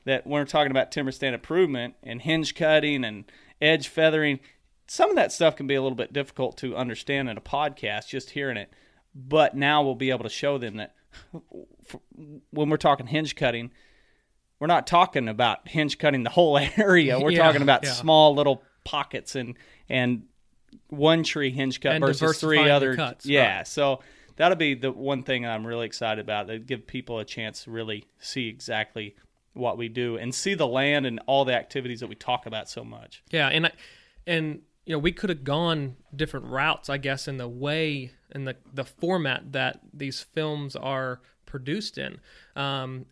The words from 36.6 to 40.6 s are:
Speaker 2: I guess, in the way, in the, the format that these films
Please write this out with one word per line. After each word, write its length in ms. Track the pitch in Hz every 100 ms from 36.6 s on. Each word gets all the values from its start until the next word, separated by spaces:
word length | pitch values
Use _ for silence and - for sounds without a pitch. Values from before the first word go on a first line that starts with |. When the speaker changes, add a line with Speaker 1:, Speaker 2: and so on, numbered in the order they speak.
| 151 - -
Speaker 2:
I 80 | 139
guess, 300 | 135 135 -
in 100 | 135
the 100 | 120
way, 640 | 120 143 156 156 143 123 _ _ 139
in 80 |
the, 140 | 135 127 _
the 100 | 139
format 680 | 175 - 170 185 143 123 139
that 260 | 135 127 - -
these 280 | 147 139 131
films 540 | - 160 156 147